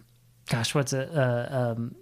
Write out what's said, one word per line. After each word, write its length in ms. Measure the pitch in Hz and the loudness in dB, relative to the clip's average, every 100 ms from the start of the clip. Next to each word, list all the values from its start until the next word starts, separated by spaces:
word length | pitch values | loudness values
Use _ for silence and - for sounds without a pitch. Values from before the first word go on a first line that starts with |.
| - _ _ _ - | -16 _ _ _ -2
gosh, 260 | 120 117 151 | 0 2 0
what's 160 | 131 | 0
it, 180 | 135 135 160 | -2 0 2
uh, 320 | 127 120 120 | 2 2 0
um, 460 | 131 120 113 117 - | 0 0 -2 -4 0